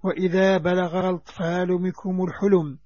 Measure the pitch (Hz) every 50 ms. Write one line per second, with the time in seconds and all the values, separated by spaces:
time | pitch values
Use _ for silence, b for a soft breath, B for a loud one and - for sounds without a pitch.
0 | - 190 - - 185 185 165 190 190 190 190 185 156 175 180 185 180 170 160 185
1 | 185 185 185 170 - - - - 175 165 175 180 185 180 180 180 180 185 180 -
2 | - 196 185 185 185 180 - - - 202 202 180 160 147 135 156 -